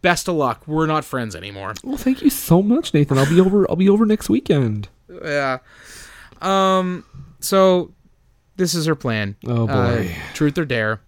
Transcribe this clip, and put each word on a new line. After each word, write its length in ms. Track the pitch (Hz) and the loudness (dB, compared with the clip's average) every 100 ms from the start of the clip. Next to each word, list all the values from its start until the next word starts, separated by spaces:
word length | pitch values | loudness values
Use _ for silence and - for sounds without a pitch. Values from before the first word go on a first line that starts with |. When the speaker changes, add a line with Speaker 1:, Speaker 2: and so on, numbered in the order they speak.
Speaker 1:
Best 240 | 175 170 - | 2 0 0
of 80 | |
luck. 300 | 170 135 110 - | 0 0 -2 -4
We're 200 | 156 156 | -2 0
not 180 | 156 | -2
friends 320 | 147 131 113 90 | -4 -6 -6 -8
anymore. 380 | 95 98 98 110 | -12 -12 -12 -12
Speaker 2:
Well, 120 | - 277 | -10 -4
thank 260 | 254 262 | -2 2
you 60 | 294 | 0
so 300 | - - 165 | 0 2 2
much, 320 | 202 247 - | 4 0 0
Nathan. 260 | 151 143 135 | 0 2 2
I'll 100 | 139 | 4
be 100 | 170 | 4
over, 300 | 185 202 190 | 4 2 0
I'll 60 | 165 | 2
be 120 | 196 | 4
over 160 | 202 | 4
next 240 | 220 214 - | 4 0 0
weekend. 600 | 220 - 160 120 107 101 _ _ | -2 2 0 0 -4 -8 _ _
Speaker 1:
Yeah. 500 | - 165 143 135 131 _ - - - - - - - | -14 -6 -4 -2 -6 _ -20 -20 -20 -20 -20 -20 -10
Um, 640 | 185 196 190 190 185 180 - - - - | -2 2 2 2 0 -6 -10 -20 -20 -12
so 540 | - 190 190 180 170 _ _ _ _ _ _ - | 0 4 6 4 0 _ _ _ _ _ _ -4
this 180 | 180 | -2
is 120 | 175 156 | 0 -2
her 100 | 151 | -2
plan. 400 | 131 110 101 104 - | -2 -2 -4 -8 -4
Speaker 2:
Oh, 220 | 120 110 | -2 0
Speaker 1:
Uh, 280 | 131 123 117 | 2 2 0
Speaker 2:
boy. 180 | 92 82 - | -2 -8 -12
Speaker 1:
truth 240 | - 151 143 | -2 -2 0
or 60 | |
dare. 380 | 151 123 107 110 | -4 -2 -2 -4